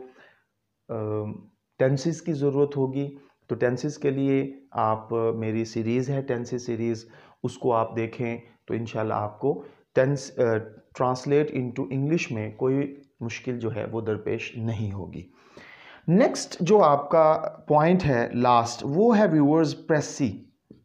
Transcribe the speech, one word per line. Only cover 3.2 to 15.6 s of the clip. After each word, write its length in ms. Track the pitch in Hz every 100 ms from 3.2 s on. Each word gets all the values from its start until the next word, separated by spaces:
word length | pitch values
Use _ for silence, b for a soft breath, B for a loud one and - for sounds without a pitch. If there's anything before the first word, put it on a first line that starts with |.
| B B -
तो 60 | 120
टेंसेस 420 | 123 127 - 143
के 140 | 143
लिए 560 | 135 139 135 139 - -
आप, 360 | - 110 110 110 117 113 110
मेरी 300 | 110 110 110
सीरीज़ 460 | 113 110 120 127
है 100 | 139
टेंसेस 440 | 135 120 113 127 120
सीरीज़, 400 | 117 117 113 - b b b
उसको 280 | 127 - 127
आप 220 | 117 113 110
देखें 460 | 110 - 120 117 - b -
तो 60 |
इंशाल्लाह 460 | 113 117 113 110 107
आपको 460 | 104 - 131 143 B B B -
टेंस, 400 | 131 143 - -
अ, 180 | 123 110 104 - _ -
translate 480 | 127 127 147 143 151
into 420 | 131 123 120 135
English 380 | 135 139 165 -
में 240 | 117 107 -
कोई 460 | 131 135 139 - - -
मुश्किल 360 | 117 - - 123
जो 120 | 113
है 160 | 104 107
वो 160 | 113
दरपेश 520 | 107 107 - 113 - -
नहीं 340 | 113 110 107
होगी। 420 | 98 85 80 - B B B